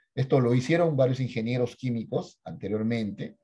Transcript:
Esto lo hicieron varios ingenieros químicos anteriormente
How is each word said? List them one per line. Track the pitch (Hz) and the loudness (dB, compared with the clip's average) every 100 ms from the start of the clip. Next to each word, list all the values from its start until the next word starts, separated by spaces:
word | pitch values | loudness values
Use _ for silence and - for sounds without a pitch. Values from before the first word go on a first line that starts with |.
| _ - | _ -6
Esto | 131 147 | 2 2
lo | 120 | 4
hicieron | 127 127 165 170 143 | 2 2 2 2 4
varios | 131 127 | 2 2
ingenieros | 127 117 113 123 120 - | -2 -4 -2 0 -2 -2
químicos | 127 117 110 135 180 - | -4 -4 -4 -6 -6 -12
anteriormente | - 82 98 107 110 117 107 98 - - | -16 -12 -4 -2 -2 -2 -4 -6 -12 -14